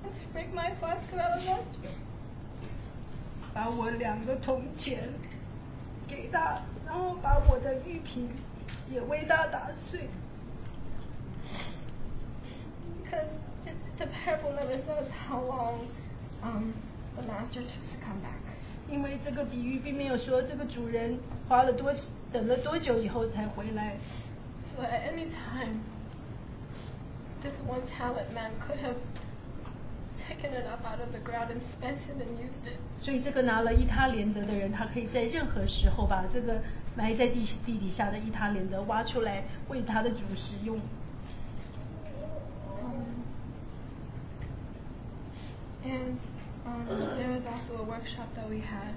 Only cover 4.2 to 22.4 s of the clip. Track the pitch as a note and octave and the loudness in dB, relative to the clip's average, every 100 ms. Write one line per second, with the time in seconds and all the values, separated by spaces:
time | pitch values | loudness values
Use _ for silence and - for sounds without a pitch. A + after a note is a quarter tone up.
4.2 | A3 C4 - C4 - - C#4 B3 A#3+ - | 0 0 2 0 0 -4 -2 -2 -4 -6
5.2 | - - - - - - - - - C#4 | -8 -8 -8 -8 -8 -8 -8 -8 -8 -8
6.2 | C4+ E4+ E4 - - - D#4+ E4 F4+ F4 | 2 4 4 2 -2 -6 -4 0 0 2
7.2 | - C#4+ - B3+ C#4+ C4 F4 E4 - B3 | 8 12 12 10 2 -2 -2 -6 -4 -4
8.2 | A#3+ - - - - - - B3+ A#3 D4+ | -4 -6 -8 -8 -8 -8 -4 -4 0 0
9.2 | D4+ D#4+ D#4+ - - - - F3 - - | 6 6 6 0 -4 -8 -8 -6 -6 -6
10.2 | - - - - - - - - - - | -8 -8 -8 -6 -6 -4 -2 -2 -2 -6
11.2 | - - - - - - - - - - | -6 -6 -4 -4 -4 -4 -6 -2 -2 0
12.2 | - - - - - - - - - E4+ | -2 -4 -8 -8 -8 -8 -8 -6 -4 -2
13.2 | D#4 D#4 - - E4 D#4+ - - E4 - | -2 -4 -6 -8 -6 -6 -6 -4 -4 -2
14.2 | F4+ D#4 D4+ C#4+ B3+ C4 C#4 D4+ C4+ - | 0 2 0 0 0 0 0 -2 -2 -6
15.2 | - B3+ B3+ C4 A#3 A#3 B3 - - - | -4 -2 0 0 0 -2 -6 -8 -8 -8
16.2 | - - A3 G#3+ A3+ A#3 - - - - | -8 -6 -4 -2 -2 -4 -8 -8 -8 -6
17.2 | A3+ G#3 B3 B3 B3 - - G#3+ G#3+ G3+ | -6 -4 -4 -6 -6 -8 -8 -8 -6 -6
18.2 | G#3 - - - - - - C#4+ C#4 C#4 | -6 -6 -8 -8 -8 -8 -4 -2 -2 -2
19.2 | D4 C4 A#3+ A#3+ A#3+ C4 D4 C#4 C#4 B3 | -2 -2 -2 -2 -2 -2 -2 -2 0 0
20.2 | B3+ B3+ B3+ D4 C#4+ A#3+ A#3 A#3 A#3 B3 | 4 2 2 -4 -4 -4 -2 0 0 -2
21.2 | - - - B3+ C4 B3 C4+ C#4 - - | -4 -6 6 8 8 6 2 0 -4 -10
22.2 | - A#3+ | -2 0